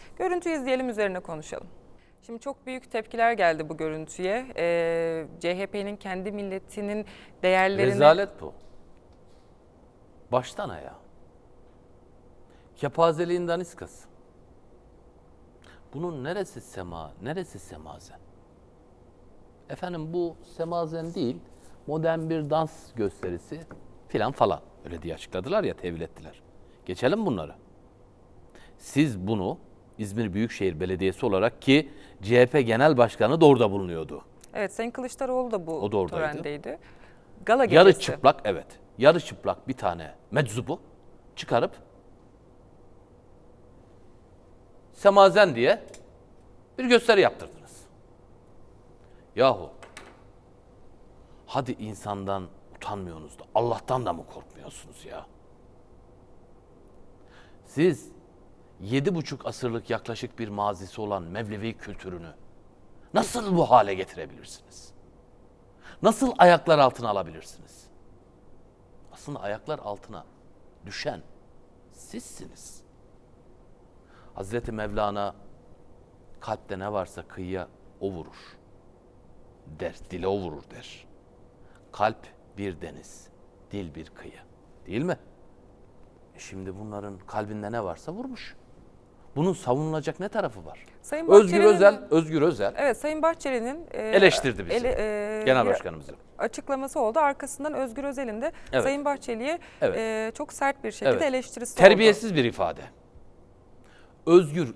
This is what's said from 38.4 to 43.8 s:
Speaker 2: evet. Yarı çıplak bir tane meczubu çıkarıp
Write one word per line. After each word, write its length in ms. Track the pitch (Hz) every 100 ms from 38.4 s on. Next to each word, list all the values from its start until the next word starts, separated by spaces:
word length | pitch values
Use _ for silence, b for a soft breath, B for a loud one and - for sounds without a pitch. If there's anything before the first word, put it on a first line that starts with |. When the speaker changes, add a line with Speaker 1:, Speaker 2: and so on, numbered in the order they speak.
| -
Speaker 2:
evet. 220 | 82 - - - -
Yarı 220 | 139 170
çıplak 480 | - - 101 90 -
bir 100 | 127
tane 380 | 95 85 78 - -
meczubu 480 | 143 131 - - 170 - - - - - -
çıkarıp 360 | - 123 156 - - - - - - - - - - - - - - - - - - - - -